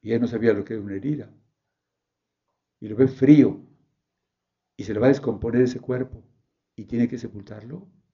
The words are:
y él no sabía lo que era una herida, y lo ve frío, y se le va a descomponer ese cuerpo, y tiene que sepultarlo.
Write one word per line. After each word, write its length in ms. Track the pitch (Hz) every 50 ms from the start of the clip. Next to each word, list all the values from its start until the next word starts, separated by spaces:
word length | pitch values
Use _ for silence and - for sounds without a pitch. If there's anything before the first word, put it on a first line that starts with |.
y 100 | _ 104
él 80 | 117 117
no 60 | 123
sabía 260 | 110 117 110 110 117
lo 120 | 104 101 101
que 100 | - 113
era 80 | 110
una 140 | 101 101 98
herida, 360 | 98 107 139 151 139 107 104 - _ _ _ _ _ _ _ _ _ _ _ _ _ _ _ _ _ _ _ _ _ _ _ _ _ _ _ _ _
y 80 | - 104
lo 80 | 107
ve 100 | 107 131
frío, 580 | 127 - - 131 135 151 147 127 104 - - - _ _ _ _ _ _ _ _ _ _ _ _ _ _ _ _ _ _ _ _ _ _
y 60 | -
se 100 | 104 101
le 60 | 107 104
va 80 | 113
a 40 | 131
descomponer 520 | 143 139 - 127 107 95 113 117 117 123
ese 160 | 127 123 123 113
cuerpo, 460 | - - 127 127 131 - - - - _ _ _ _ _ _ _ _ _ _
y 120 | - 104
tiene 200 | 98 117 117 120
que 100 | 120 131
sepultarlo. 720 | 120 110 - 98 104 98 - 107 107 104 120 147 185 196 - _ _ _ _